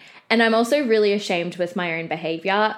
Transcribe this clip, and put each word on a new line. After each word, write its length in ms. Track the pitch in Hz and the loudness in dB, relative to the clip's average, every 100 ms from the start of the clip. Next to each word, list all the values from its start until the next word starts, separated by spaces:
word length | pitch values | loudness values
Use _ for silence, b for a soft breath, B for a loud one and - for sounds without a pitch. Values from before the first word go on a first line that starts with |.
| B B _ | B B _
And 120 | 226 | 2
I'm 120 | 226 | 4
also 300 | 220 233 294 262 | 4 2 0 2
really 280 | 220 208 | 2 2
ashamed 440 | 202 202 180 175 170 | 0 -2 -2 -2 -4
with 180 | 175 190 | -4 -4
my 240 | 175 165 | -4 -6
own 80 | 165 | -6
behaviour. 680 | 160 165 165 190 196 214 | -6 -6 -4 -2 0 0